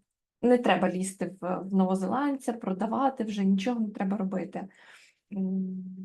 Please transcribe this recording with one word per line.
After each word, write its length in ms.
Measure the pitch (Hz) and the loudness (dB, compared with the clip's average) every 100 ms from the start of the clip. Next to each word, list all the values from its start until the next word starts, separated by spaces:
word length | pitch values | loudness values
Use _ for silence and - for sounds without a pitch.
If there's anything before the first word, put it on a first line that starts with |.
| _ _ _ - | _ _ _ 0
не 160 | 240 247 | 4 6
треба 340 | 240 185 185 | 6 4 4
лізти 440 | 180 190 - 175 - | 0 -4 -4 -8 -4
в, 180 | 175 180 | -4 -4
в 160 | 190 190 | 0 2
новозеландця, 800 | 185 190 190 247 285 269 - | 4 2 0 0 0 -2 -4
продавати 720 | 226 202 185 214 226 269 262 | -4 -4 -2 -2 0 0 0
вже, 220 | 220 202 190 | -6 0 2
нічого 340 | 196 247 233 | 2 2 -2
не 100 | 214 | -4
треба 280 | - 190 202 | -2 -2 -2
робити. 500 | 190 190 170 180 190 _ - - - _ - | -2 -2 -6 -8 -12 _ -20 -20 -20 _ -10
М, 500 | 196 190 190 185 185 185 185 | -4 -2 -2 -4 -6 -10 -12